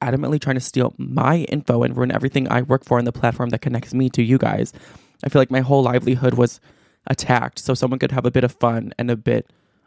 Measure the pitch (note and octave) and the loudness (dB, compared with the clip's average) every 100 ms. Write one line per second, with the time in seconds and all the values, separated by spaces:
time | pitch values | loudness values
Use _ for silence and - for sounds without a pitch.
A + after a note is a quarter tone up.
0 | B2+ C3 C#3 D3+ C#3+ C3 - B2+ B2 - | -4 -2 -2 -2 -2 -4 -2 -2 -2 -4
1 | C3 B2+ B2+ E3 - D3 - A#2+ B2+ B2 | -6 -2 0 0 -2 -4 0 0 0 0
2 | B2 - C3 C#3 C3 B2 C3 C3 - B2 | -2 0 -2 -2 0 0 0 -2 2 0
3 | A#2+ - A#2+ A#2 A#2+ A2+ C3+ A#2+ - B2 | 0 0 -2 0 -4 -4 -4 -4 -2 -2
4 | C3 - A#2 C3 - - A#2+ - - - | 0 0 2 4 2 0 -4 -8 -20 -20
5 | _ _ C3+ C#3+ C3 C3 B2+ C#3 B2 B2 | _ _ 0 2 4 0 2 2 2 2
6 | - B2+ B2+ A#2 A#2+ - _ _ _ _ | 0 2 2 4 2 0 _ _ _ _
7 | - C3+ - B2 B2 - - B2+ B2 C3 | -6 -4 0 0 -2 -6 -4 -2 -2 -2
8 | C3 C3 B2 C3 B2 - A#2+ A2+ G#2 - | -2 0 0 2 0 2 0 0 -4 -4
9 | A#2+ A#2 A#2 A2+ - _ _ _ | -2 -2 0 -2 -2 _ _ _